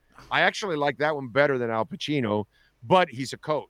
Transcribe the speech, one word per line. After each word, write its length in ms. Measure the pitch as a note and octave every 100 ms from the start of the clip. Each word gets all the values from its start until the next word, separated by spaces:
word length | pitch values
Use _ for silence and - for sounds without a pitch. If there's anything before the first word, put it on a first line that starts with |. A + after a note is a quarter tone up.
| _ - -
I 120 | C#3
actually 340 | F3+ - G#3 D3+
like 220 | C#3+ C#3
that 160 | D3
one 140 | D3+ C3
better 280 | A2 C#3+ C3
than 140 | A#2+
Al 160 | A2+ A2
Pacino, 580 | G3+ - D3 A2+ G#2 G#2 _ _ _
but 260 | A2+ F#3 F3
he's 240 | A#2+ C3
a 60 | A#2+
coach. 300 | - D3+ G2+